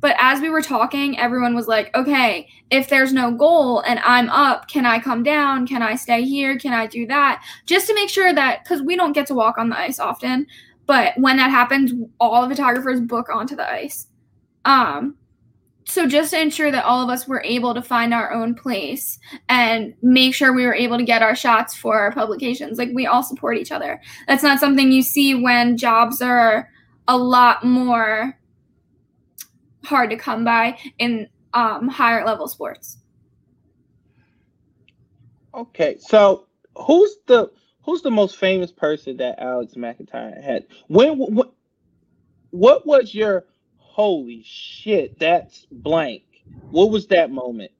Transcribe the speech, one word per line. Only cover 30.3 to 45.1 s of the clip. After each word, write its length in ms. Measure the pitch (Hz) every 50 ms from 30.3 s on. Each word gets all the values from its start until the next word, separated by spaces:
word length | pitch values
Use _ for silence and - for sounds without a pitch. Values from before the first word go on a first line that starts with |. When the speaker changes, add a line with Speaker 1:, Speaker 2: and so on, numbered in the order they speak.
| 233 220 233
Speaker 1:
by 340 | 233 233 226 226 233 254 - - 277 _ _
in, 300 | 233 240 240 220 208 - _ _ _ _ -
um, 340 | 240 240 220 214 - 233 254
higher 360 | 262 - 262 233 233 226 -
level 220 | 226 220 214 -
sports. 520 | - - _ - - - - - - - - _ _ _ _ _ _ _ _ _ _ _ _ _ _ _ _ _ _ _ _ _ _ _ _ _ _ _ _ _ _ _ _ _ _ _ _ _ _ _ _ _ _ _ _ _ _ _ _ _ _ -
Speaker 2:
Okay, 420 | - 240 _ _ - 165 147 - -
so 480 | _ - - 214 208 202 196 - _ _ _ _ _ _ _
who's 400 | - - - 302 349 415 415 415 _ _
the, 240 | - 247 233 202 - _ _ _ _ _ _ _
who's 200 | - 330 339 -
the 100 | 285 233
most 240 | 214 202 190 -
famous 340 | - - 185 190 190 180 175
person 460 | _ _ - 151 151 151 _ - 131
that 240 | 127 131 123 113 -
Alex 340 | - 127 127 123 120 - _
McIntyre 640 | 120 120 117 117 _ - - - 120 117 110 104 -
had? 260 | 135 139 123 - - _ _ _ _
When, 320 | _ 151 185 247 302 311 269
wh-, 160 | 262 - 220
wh-, 160 | 214 254 - _ _ _ _ _ _ _ _ _ _ _ _ _ _ _ _ _ _ _ _
what 360 | - 180 185 - 302 539 -
was 260 | 302 302 269 247 208 -
your, 340 | 208 214 214 196 180 175 _ _ _ _ _ _
"Holy 680 | _ _ _ _ - 214 208 185 156 135 120 120 113 110
shit, 760 | - - - - - - - - 214 214 190 143 120